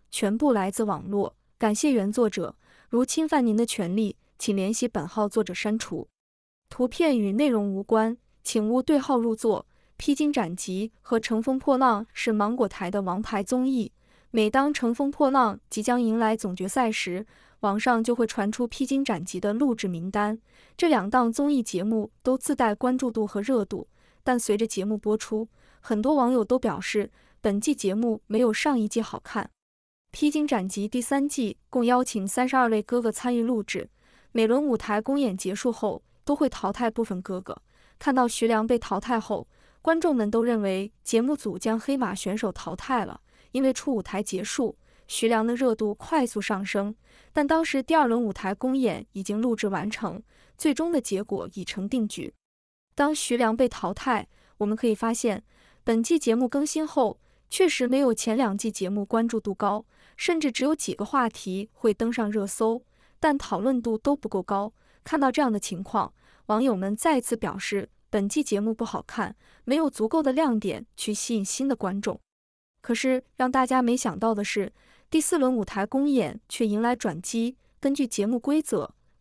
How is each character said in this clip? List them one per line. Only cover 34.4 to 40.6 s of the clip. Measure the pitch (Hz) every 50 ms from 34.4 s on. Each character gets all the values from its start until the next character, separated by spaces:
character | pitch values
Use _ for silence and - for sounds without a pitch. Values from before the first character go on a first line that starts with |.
| 226 220
轮 | 240 277
舞 | 302 285 233
台 | 214 - - 208 214
公 | 220 - 277 285
演 | 277 254 185 190
结 | - 185 196
束 | - - 247
后 | 226 - - 202 - - - _ _ _ _
都 | - 285
会 | - 302 254
淘 | - - - 190
汰 | 202 - 247 226
部 | 226 - 226
分 | - 196 185
哥 | 185 - 185 185
哥。 | 190 - - - - _ _ _ _ _ _ -
看 | - 294 262
到 | 262 247 233
徐 | - - 233 226
良 | 233 214 220
被 | 226 247 233
淘 | - - 202 196
汰 | - 233 247 226
后， | - - 208 - - - _ _ _ _ _ _ -
观 | 320 330 330
众 | 320 339 285
们 | 240 214 208
都 | 214 226
认 | 233 240 233 214